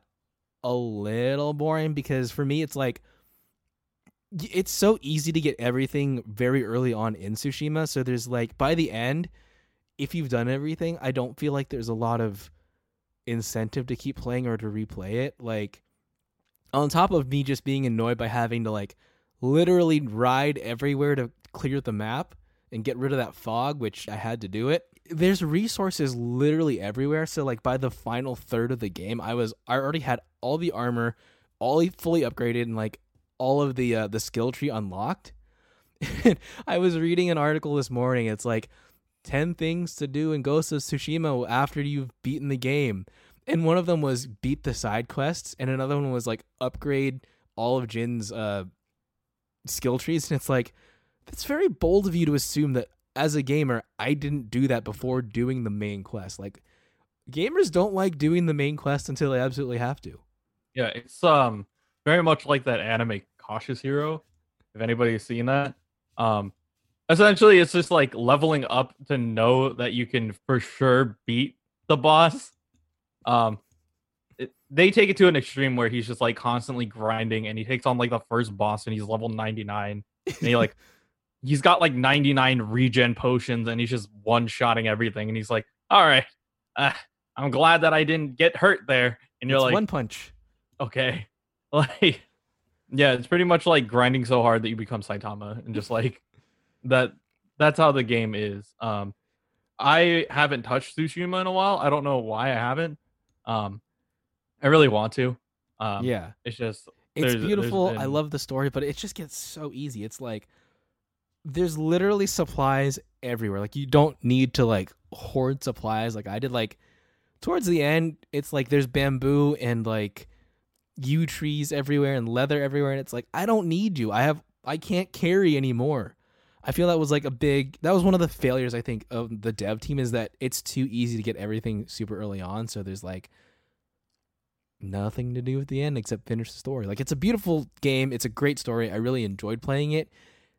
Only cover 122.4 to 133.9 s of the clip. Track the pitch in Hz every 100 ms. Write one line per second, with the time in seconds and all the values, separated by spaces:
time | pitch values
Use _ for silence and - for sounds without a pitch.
122.4 | 139 147 139 143 139 135 135 120 - -
123.4 | 202 220 175 165 214 160 110 104 139 147
124.4 | - _ - 156 - 180 180 - 170 190
125.4 | 185 143 135 120 131 139 101 - _ _
126.4 | _ _ - 135 175 165 151 147 151 123
127.4 | 151 139 135 - 156 190 180 185 170 -
128.4 | 135 127 123 117 117 113 - 120 117 113
129.4 | 113 110 101 107 - 143 127 117 113 -
130.4 | 131 - - - 131 113 120 113 107 110
131.4 | 104 110 113 107 - - 107 101 104 98
132.4 | 90 101 113 107 95 95 90 92 - _
133.4 | _ _ _ _ _